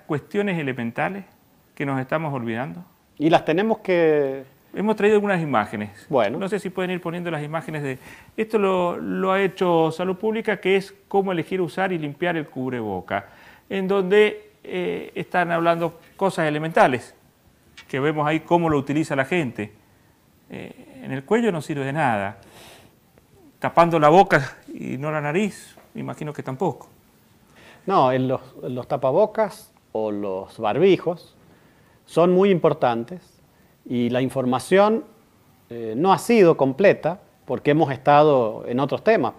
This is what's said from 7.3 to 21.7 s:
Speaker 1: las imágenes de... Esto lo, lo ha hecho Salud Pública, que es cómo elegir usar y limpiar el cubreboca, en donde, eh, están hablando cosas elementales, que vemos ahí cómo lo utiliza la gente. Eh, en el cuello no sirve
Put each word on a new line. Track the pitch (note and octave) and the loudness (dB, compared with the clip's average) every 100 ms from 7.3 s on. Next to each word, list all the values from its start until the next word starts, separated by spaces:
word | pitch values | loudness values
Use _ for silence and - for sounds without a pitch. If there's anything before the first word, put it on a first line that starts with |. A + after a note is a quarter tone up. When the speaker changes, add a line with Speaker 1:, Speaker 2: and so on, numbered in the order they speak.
Speaker 1:
las | D#3 | -6
imágenes | D3 D#3+ D#3 D#3 | -6 -8 -8 -8
de... | C#3 C3 - - - - | -6 -8 -12 -20 -16 -8
Esto | A3 A3 | -2 0
lo, | G3 F#3 F3 - | 2 0 -2 -4
lo | F3+ F#3 F#3+ | -6 -4 0
ha | F#3+ | 0
hecho | G3 F#3+ F#3 E3 D#3+ | 0 0 2 4 2
Salud | D#3+ F3+ F#3 | 0 -6 -4
Pública, | A3 A3 A3 G3 | -4 -4 -4 -2
que | F#3 G3 | 2 0
es | F#3+ - _ | 0 -14 _
cómo | G3+ G3 | -2 0
elegir | F3+ D#3 F#3+ | -2 -4 -4
usar | E3+ - F#3+ | -4 -2 -4
y | F3+ | -2
limpiar | D3+ C#3 F3 E3 | -6 -4 -4 -2
el | D3 | -6
cubreboca, | - B2+ B2 A2 F#2 F2 G2 - - - - _ | -8 -6 -6 -4 -6 -4 -6 -6 -18 -20 -20 _
en | G3 F#3+ | -6 -2
donde, | G3+ F#3 G#3 G#3+ G#3 - _ | 0 2 4 4 0 -14 _
eh, | - F#3 F3 F3 - - | -10 -6 -6 -6 -8 -10
están | - F#3 E3+ | -4 -2 0
hablando | E3+ E3+ E3+ E3+ - - - | 0 0 0 -2 -6 -20 -4
cosas | G3 - D#3 | -2 0 -2
elementales, | D3+ D#3+ F3 F#3 B2 - _ _ _ _ _ _ - - | -2 -2 4 4 2 -6 _ _ _ _ _ _ -20 -10
que | C3 | -2
vemos | C#3+ D3+ D3 | -2 0 -2
ahí | D#3+ | -2
cómo | D#3+ F3 E3 | 2 2 2
lo | D3 | 0
utiliza | C3+ D3 D#3 C#3+ | 0 -2 -2 -2
la | C3+ | 0
gente. | F3+ C#3 - G#2 - _ _ _ _ _ _ _ | 0 -2 -6 -10 -12 _ _ _ _ _ _ _
Eh, | - - - - C4 | -16 -16 -18 -20 -18
en | - | -12
el | C3+ | -12
cuello | C3+ A3 A#3+ | -2 0 0
no | E3 | -2
sirve | - | -6